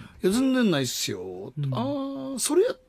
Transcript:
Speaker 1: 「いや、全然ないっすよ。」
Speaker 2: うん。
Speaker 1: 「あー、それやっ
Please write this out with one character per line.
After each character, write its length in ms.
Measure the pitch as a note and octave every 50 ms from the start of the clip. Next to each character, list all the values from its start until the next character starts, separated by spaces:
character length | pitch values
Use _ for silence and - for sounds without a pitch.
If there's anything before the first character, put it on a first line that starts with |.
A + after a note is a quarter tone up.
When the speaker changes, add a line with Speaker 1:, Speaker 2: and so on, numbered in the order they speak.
| - - - -
Speaker 1:
「い 60 | - F3+
や、 20 |
全 240 | G3 A#3+ C4+ C4 C4
然 160 | B3+ B3 G#3
な 100 | E3+ C#3
い 40 | C3+
っ 20 |
す 240 | B2 - - - -
よ。」 440 | G#2 F#2 F2+ F#2+ F#2 F2+ G2 - - D3+
Speaker 2:
う 20 |
ん。 100 | C#3+ C3+ C3
Speaker 1:
「あ 40 | C3
ー、 580 | A#3+ C4+ C#4+ C#4 C4+ C#4 C#4 C4+ C4+ C4+ C#4 A#3+
そ 160 | - - D4
れ 120 | F4 G#4
や 80 | B4+ -
っ 60 | - _